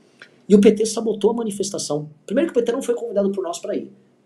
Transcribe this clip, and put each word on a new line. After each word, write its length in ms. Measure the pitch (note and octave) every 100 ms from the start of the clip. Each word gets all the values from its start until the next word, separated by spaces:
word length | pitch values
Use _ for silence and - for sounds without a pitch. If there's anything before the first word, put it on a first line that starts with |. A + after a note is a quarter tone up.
| _ _ - _ -
E 60 |
o 80 | G3+
P 100 | G#3+
T 140 | G3+ G#3+
sabotou 460 | - A3 G#3 G#3
a 20 |
manifestação. 760 | A#3 A3+ G3+ G3 D#3+ - D3+ D3+ - -
Primeiro 260 | G#3 E4
que 60 | B3+
o 20 |
P 20 |
T 80 | A#3
não 120 | B3
foi 100 | B3
convidado 380 | A#3 A#3 G3+ G3+
por 120 | G3
nós 140 | E3+ E3+
pra 180 | - G3+
ir, 160 | - - _ _